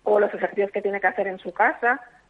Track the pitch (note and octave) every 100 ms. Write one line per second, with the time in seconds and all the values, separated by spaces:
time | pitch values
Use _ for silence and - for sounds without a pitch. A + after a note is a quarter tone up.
0 | - G#3 G#3 G3 G3 - G3 G3+ G3+ G3+
1 | F#3+ F#3+ G3 F#3 F#3+ - A#3+ D#4 A#3+ C4
2 | - _